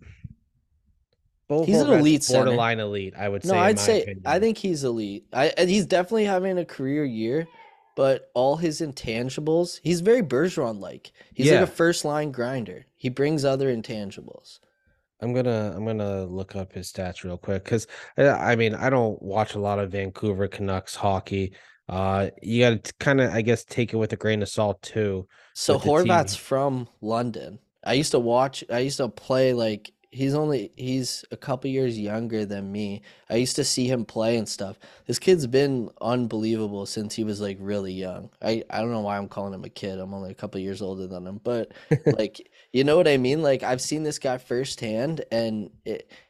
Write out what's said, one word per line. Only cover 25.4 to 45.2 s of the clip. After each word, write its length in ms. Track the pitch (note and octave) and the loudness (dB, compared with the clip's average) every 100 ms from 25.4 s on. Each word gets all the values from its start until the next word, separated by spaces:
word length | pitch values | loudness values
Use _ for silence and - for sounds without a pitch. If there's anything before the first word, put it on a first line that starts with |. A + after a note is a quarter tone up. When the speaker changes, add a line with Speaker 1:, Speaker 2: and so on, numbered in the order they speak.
| _ - | _ -6
Speaker 2:
So 220 | - C#3 | 2 2
Speaker 1:
with 40 | |
the 100 | D3 | 4
team. 340 | D3+ F3+ F3 A2+ | 4 4 4 2
Speaker 2:
Horvat's 100 | G2+ | -4
from 520 | - C3+ C#3 B2+ A#2 - | -2 0 0 -2 -6 -8
London. 580 | G#2+ A2+ B2 G#2 C#2 G#2 _ _ | -4 -2 -2 -6 -12 -16 _ _
I 100 | - | 0
used 180 | B2+ D#3 | 0 2
to 80 | C3+ | 2
watch, 440 | A#2 A#2+ C3+ - - | 4 2 2 -2 -4
I 100 | A#2+ | -2
used 180 | C3+ C#3 | -2 -2
to 120 | B2 | -6
play, 440 | - - C3 C3 | -6 0 4 4
like, 380 | B2 A2 G#2 - _ _ | 4 0 -2 -10 _ _
he's 220 | B2 C3+ | -4 0
only, 380 | D3 D3+ C3+ G2 - | 2 0 0 -4 -8
he's 480 | B2+ C3 B2 - - | -4 -2 -4 -8 -10
a 60 | A2 | -10
couple 320 | - C3 C3+ | -6 -4 -2
years 280 | C3+ B2+ A2 | 0 0 -2
younger 460 | G#2 A2 A#2 A2 G2+ | -4 -4 -4 -4 -4
than 260 | G2+ G2 | -6 -6
me. 300 | G#2 G2+ G#2+ - - - | -6 -6 -8 -14 -20 -2
I 60 | A2+ | 0
used 200 | B2+ - | 0 0
to 60 | |
see 240 | C3+ - B2+ | -2 0 0
him 180 | B2+ G#2+ | 0 -2
play 320 | A2+ A2+ A#2 | -2 0 0
and 100 | G#2 | -2
stuff. 300 | - G2 G2 - - - | -8 -10 -12 -20 -16 -6
This 140 | A#2+ | 0
kid's 280 | F#3+ F3+ B2+ | 4 4 4
been 420 | C3 C#3+ C3 G#2+ - | 2 2 0 -4 -6
unbelievable 840 | A2 B2 A#2 A2+ A2 A2 G#2+ G2+ G2 | -2 -2 -2 -2 0 0 -2 -6 -8
since 300 | A2+ G#2 - | -8 -6 -4
he 80 | |
was, 180 | G#2+ G2+ | -4 -4
like, 160 | G2+ F#2+ | -6 -6
really 340 | G2 G#2 F#2+ | -4 -4 -4
young. 360 | F#2 F#2 F2+ F#2 - | -6 -8 -10 -14 -8
I, 220 | G#2+ A2+ - | -4 -4 -4
I 100 | G#2+ | -4
don't 100 | A#2 | -4
know 100 | A2+ | -4
why 160 | G2+ G2+ | -4 -4
I'm 100 | G2+ | -6
calling 260 | - G2 | -8 -10
him 100 | F#2+ | -10
a 60 | F#2+ | -14
kid. 300 | - G2+ F#2+ | -10 -8 -8
I'm 140 | F#2+ | -10
only 180 | G2 F#2+ | -10 -12
a 40 | F#2+ | -12
couple 240 | G#2 G2 | -10 -8
years 200 | F#2+ G2 | -8 -6
older 260 | F#2+ F#2+ F#2 | -8 -8 -8
than 180 | F2+ F2+ | -10 -12
him. 120 | G#2 | -8
But, 300 | A#2 A#2+ A2 - - | -4 -4 -6 -8 -2
Speaker 1:
<laughs> 200 | D3+ D#3 | 0 2
Speaker 2:
like, 380 | C3+ G#2+ - - _ _ | 0 -2 -4 -20 _ _
you 100 | B2 | 2
know 140 | C#3+ E3+ | 6 6
what 100 | D#3+ | 6
I 100 | C#3 | 6
mean? 240 | B2+ D3+ | 4 2
Like, 220 | D3 C3 | 2 2
I've 180 | G#2 B2+ | 0 -2
seen 220 | - D3+ | -2 -4
this 160 | D3+ - | -4 -4
guy 180 | C3+ B2+ | -4 -4
firsthand, 840 | - B2 C3+ - A2+ A2 C#3 D#3+ | -2 -4 -2 -6 -4 -2 -2 -4